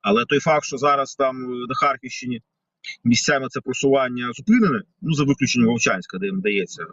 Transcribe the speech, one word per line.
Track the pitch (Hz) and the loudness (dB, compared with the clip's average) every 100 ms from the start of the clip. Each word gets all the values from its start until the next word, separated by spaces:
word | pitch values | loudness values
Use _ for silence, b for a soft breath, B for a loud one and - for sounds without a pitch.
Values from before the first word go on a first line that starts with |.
Але | 101 107 120 | 2 2 2
той | 147 | 0
факт, | 160 151 - | 2 0 0
що | 135 | -2
зараз | 143 143 135 - | 0 0 -2 -2
там, | 135 131 | -2 -2
е, | 127 123 117 | -8 -6 -6
на | - | -2
Харківщині | 143 127 127 - 127 117 _ _ _ _ B B | 0 -2 -8 -10 -8 -8 _ _ _ _ B B
місцями | 117 120 - 143 131 | 2 2 2 0 -2
це | 135 | -8
просування | 131 131 139 135 127 123 123 | -6 -2 2 4 2 -2 -6
зупинене, | 117 139 240 202 117 - _ | -6 2 4 4 2 -6 _
ну, | 151 | -4
за | 147 | 0
виключенням | 139 139 127 123 113 | 2 2 0 2 2
Вовчанська, | 117 - 95 - 92 | 2 0 -2 -4 -6
де | 98 | -4
їм | 95 | -2
дається | 101 101 90 - 85 | 0 0 -2 -8 -14